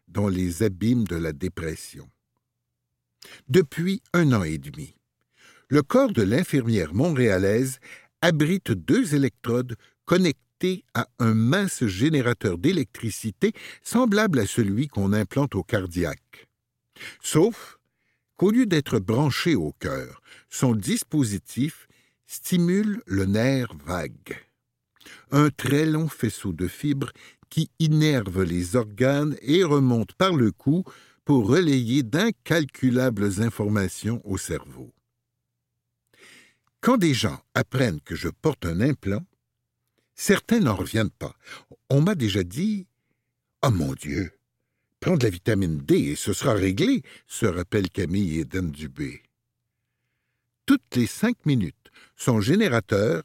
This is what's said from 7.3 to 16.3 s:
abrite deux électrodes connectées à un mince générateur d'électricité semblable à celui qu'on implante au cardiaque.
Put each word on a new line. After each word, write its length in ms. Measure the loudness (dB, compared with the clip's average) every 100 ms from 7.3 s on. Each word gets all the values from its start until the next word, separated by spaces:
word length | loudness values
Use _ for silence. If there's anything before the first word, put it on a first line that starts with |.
| 4 2 2 -2 -6 -16 -20 _ _
abrite 500 | 0 2 2 0 -2
deux 420 | -2 2 2 2
électrodes 640 | 2 0 -2 -4 -2 -4 -10 _ _ 0
connectées 360 | 2 2 -2 _ -6 -4 -4 -6 -6
à 120 | -6 0
un 160 | 2 2
mince 500 | 2 2 -2 -2 -4
générateur 720 | 0 0 2 0 0 -2 0
d'électricité 960 | 0 0 -4 -8 -8 -6 -8 -4 -4 -4 -12 -18
semblable 560 | -4 0 2 2 2 0
à 80 | 0
celui 400 | 0 0 0 -4
qu'on 260 | -2 0
implante 400 | 0 0 -2 -2
au 80 | -2
cardiaque. 840 | -2 -4 -4 -4 -4 -6 _